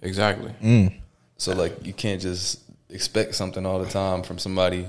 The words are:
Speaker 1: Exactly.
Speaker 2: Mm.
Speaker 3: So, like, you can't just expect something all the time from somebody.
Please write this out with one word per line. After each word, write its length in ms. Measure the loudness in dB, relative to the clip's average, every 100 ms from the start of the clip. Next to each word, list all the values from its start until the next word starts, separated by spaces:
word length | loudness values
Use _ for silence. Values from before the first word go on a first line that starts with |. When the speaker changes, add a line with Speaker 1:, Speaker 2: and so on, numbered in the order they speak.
Speaker 1:
Exactly. 520 | -6 0 2 0 -6 0
Speaker 2:
Mm. 320 | 6 8 6 2 -10 _ _ -6
Speaker 3:
So, 180 | -2
like, 320 | 0 0 -2 -10
you 60 |
can't 280 | -4 -2 -2
just 400 | -4 -4 -4 -6 -12 -20 _
expect 440 | -8 -2 0 0
something 300 | -2 -4 -4
all 140 | -2 -2
the 100 | -2
time 340 | -2 0 -2
from 160 | -4 -8
somebody. 480 | -2 2 2 2